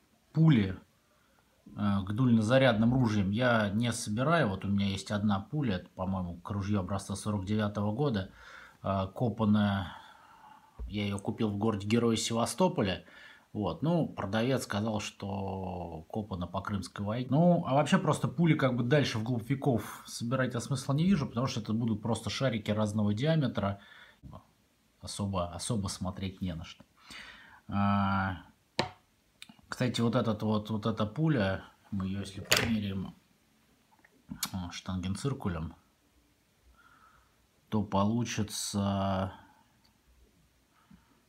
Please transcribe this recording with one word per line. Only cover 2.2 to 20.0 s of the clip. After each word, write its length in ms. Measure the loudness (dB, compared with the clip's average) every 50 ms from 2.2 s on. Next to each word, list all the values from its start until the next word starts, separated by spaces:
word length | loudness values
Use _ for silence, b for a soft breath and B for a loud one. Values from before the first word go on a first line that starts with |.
| 4 6 6 6 6 6 6 6 6 6 6 6 4 4 4
ружьям 380 | 4 4 4 4 2 2 2
я 400 | 2 2 4 4 4 4 2 2
не 200 | 0 0 0 0
собираю. 580 | -2 -2 -4 -4 -2 0 2 2 2 2 2 2
Вот 140 | 0 -2 -2
у 40 | 0
меня 220 | 0 2 2 0
есть 200 | -2 -4 -4 -4
одна 300 | -2 0 2 2 2 2
пуля, 380 | 0 -4 -4 -2 0 0 0 -2
это, 120 | -4 -8 _
по-моему, 400 | -6 -4 -2 -2 -2 -2 -4 -6
к 160 | -10 -8 -6
ружью 300 | -6 -4 -2 0 0 0
образца 340 | 0 -2 -4 -6 -4 -6 -8
сорок 300 | -6 -4 -4 -2 -2 -2
девятого 480 | -2 0 0 0 0 -2 -2 -2 -2 0
года, 360 | 0 0 0 0 -2 -4 -4 B B B B B B B B B B -4
э, 240 | -2 0 0 -2 -2 -4
копанная. 720 | -2 -2 -2 0 0 2 4 6 6 4 4 2 0 -2 -6 B B B B B B B B B B B B B B B B B B -12 -8
Я 180 | -6 -4 -2
ее 120 | -2 -4 -4
купил 320 | -4 -6 -2 0 0 0
в 80 | 0 0
городе 300 | 0 0 0 0 0 2
Героя 280 | 2 4 4 4 2
Севастополя. 880 | 2 0 -2 0 0 0 0 2 2 2 2 4 2 0 0 0 -4 B B B B B B B B B B -6
Вот. 280 | -4 -2 -2 -2 0
Ну, 260 | 0 0 2 2 0 -2
продавец 580 | -4 -6 -6 -2 0 0 2 2 0 0 -2
сказал, 340 | -2 -2 -2 -2 0 -2 -4
что 1080 | -4 -6 -10 _ -8 -6 -6 -4 -4 -4 -4 -6 -6 -6 -6 -8 -8 -8 -10 -12 -12 -8
копана 380 | -8 -8 -6 -6 -6 -6 -6
по 160 | -6 -6 -6
Крымской 420 | -4 -4 -4 -4 -6 -6 -8 -6 -4
войне. 240 | -4 -2 -4 -2 2
Ну, 340 | 4 6 6 6 6 4 2
а 80 | 2 2
вообще 240 | 2 4 4 4 2
просто 300 | 4 2 0 0 0 -4
пули 260 | 0 2 4 4 4
как 220 | 4 4 2 2
бы 80 | 0 2
дальше 340 | 4 4 4 4 2 0 -2
вглубь 320 | -2 -2 -2 -2 -2 -2
веков 540 | -4 0 2 2 2 2 0 -4 -12 -14